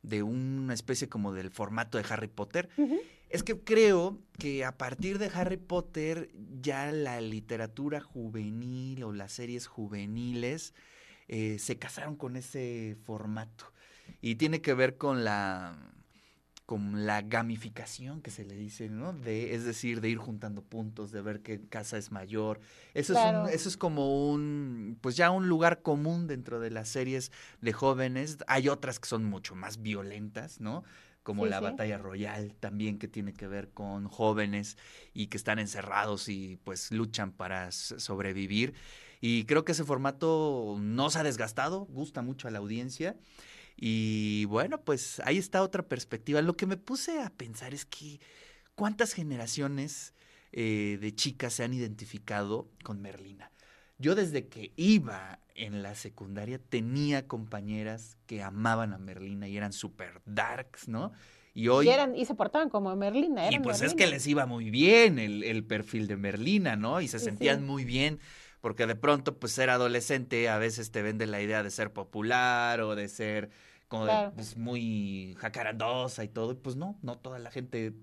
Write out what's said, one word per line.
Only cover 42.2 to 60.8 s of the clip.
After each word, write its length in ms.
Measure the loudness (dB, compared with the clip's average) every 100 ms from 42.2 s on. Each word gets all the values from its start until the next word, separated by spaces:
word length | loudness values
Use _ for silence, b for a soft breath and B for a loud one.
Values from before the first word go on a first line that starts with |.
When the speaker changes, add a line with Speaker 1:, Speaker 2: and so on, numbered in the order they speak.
Speaker 1:
mucho 240 | -6 -6 -6
a 40 |
la 80 | -6
audiencia. 560 | -4 -4 -6 -4 -4 -6 B B B B B B
Y 640 | 0 2 2 2 2 2 2
bueno, 360 | 2 0 -2
pues 400 | 0 0 0 -4 2
ahí 120 | 2
está 240 | 2 2
otra 220 | 2 0
perspectiva. 580 | -2 -4 -4 -8 2 4
Lo 140 | 4 2
que 80 | 0
me 100 | -2
puse 440 | -4 -4 -2 -2
a 80 | -4
pensar 440 | -8 -12 -10 -10
es 120 | -10 -12
que 340 | -12 -14 -16 B B B B B -2
cuántas 380 | -2 2 2
generaciones, 1000 | 2 -4 -4 -4 -2 -2 -2 -4 -8 -14 b b b b
eh, 460 | -2 0 2 0 -2
de 140 | -4 -2
chicas 380 | -2 -2 -4
se 100 | -2
han 100 | -2
identificado 960 | -2 -4 -6 -10 -12 -4 -2 0 -2 -4 -16
con 180 | -10 -8
Merlina. 500 | -8 -14 -16 -18 -20 b b b b b
Yo 180 | 2 4
desde 320 | 2 0 -6
que 240 | -14 -14 2
iba 640 | 8 8 6 -8 -12 -16 _ -10
en 260 | -6 -6
la 140 | -6 -8
secundaria 640 | -12 -12 -10 -6 -6 -8
tenía 680 | -2 -2 0 2 2 2 0
compañeras 880 | -8 -6 -8 -4 -4 -4 -8 -12 -20 -10
que 160 | -8
amaban 480 | -6 0 2 2 0
a 40 | -4
Merlina 500 | -8 -10 -8 -6 -4
y 80 | -4
eran 140 | -4
súper 480 | -4 -10 -10 -12 -12 -4
darks, 600 | 0 0 -2 -10 -14